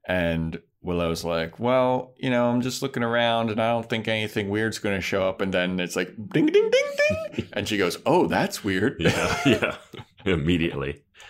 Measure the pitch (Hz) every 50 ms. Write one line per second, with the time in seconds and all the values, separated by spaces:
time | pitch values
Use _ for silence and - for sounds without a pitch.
0 | - - 92 90 85 85 82 82 82 80 - - _ _ _ _ - 90 87 87
1 | 85 82 82 82 85 82 85 82 82 82 - - 113 123 127 127 127 127 127 127
2 | - - - - - 131 123 120 120 120 120 123 123 127 127 - 139 131 - 120
3 | 120 117 117 120 117 117 117 113 113 113 104 113 113 117 117 117 110 - 120 113
4 | 107 113 110 107 107 104 - 110 101 98 101 107 113 110 107 - - 104 98 92
5 | 87 - 101 98 95 95 92 - 98 95 92 92 90 90 92 92 90 90 - 92
6 | 90 - - - 104 92 - - 294 311 349 415 453 440 480 539 571 571 571 571
7 | 587 605 622 640 640 605 - - - - - 104 104 101 107 101 92 87 - -
8 | - 117 156 180 139 - 87 104 165 202 - - - 101 92 95 107 139 - -
9 | 80 - - - 87 - - - - 139 110 - - - - - - - - -
10 | - _ - - - 98 90 78 69 85 90 82 82 - - 69 67 71 73 -
11 | _ _ _ - -